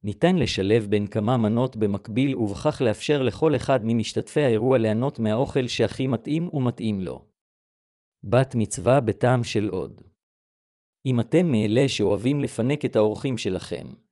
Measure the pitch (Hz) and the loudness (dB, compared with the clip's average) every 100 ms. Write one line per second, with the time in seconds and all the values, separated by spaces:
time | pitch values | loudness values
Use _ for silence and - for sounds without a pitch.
0 | 104 98 170 185 - - 95 117 101 104 | -8 0 2 2 0 0 2 2 2 0
1 | 101 113 107 127 107 117 127 117 104 101 | 0 -2 0 2 2 2 0 0 -2 -2
2 | - 110 139 131 107 101 156 - 123 104 | -4 -2 -2 0 -4 -2 -2 0 0 0
3 | - 147 127 - 156 135 - 131 110 117 | 0 0 0 0 0 0 0 0 2 -2
4 | 107 - - 156 143 110 123 131 110 107 | -2 -4 -4 0 2 2 2 2 2 0
5 | 135 143 110 107 139 143 123 - 110 - | -2 -2 -2 0 0 -2 -2 -2 -2 0
6 | 131 117 - 156 175 147 123 117 113 101 | -2 -2 -2 -4 -4 -2 -2 -2 -4 -4
7 | 90 64 _ _ _ _ _ _ _ _ | -6 -10 _ _ _ _ _ _ _ _
8 | _ _ 101 120 131 123 104 - 92 135 | _ _ 0 2 2 0 -2 -2 2 2
9 | 113 101 123 127 117 113 104 90 69 - | 2 0 2 2 0 -2 -2 -4 -8 -12
10 | - _ _ _ _ _ _ _ _ _ | -20 _ _ _ _ _ _ _ _ _
11 | 135 120 113 160 175 113 107 113 139 - | -2 0 2 2 4 2 2 2 2 2
12 | 101 98 120 143 139 - 120 147 120 120 | 0 2 0 0 -2 -2 -2 0 0 2
13 | 107 107 139 123 104 92 - 71 - - | 2 0 -4 -4 -4 -6 -6 -12 -12 -18
14 | _ | _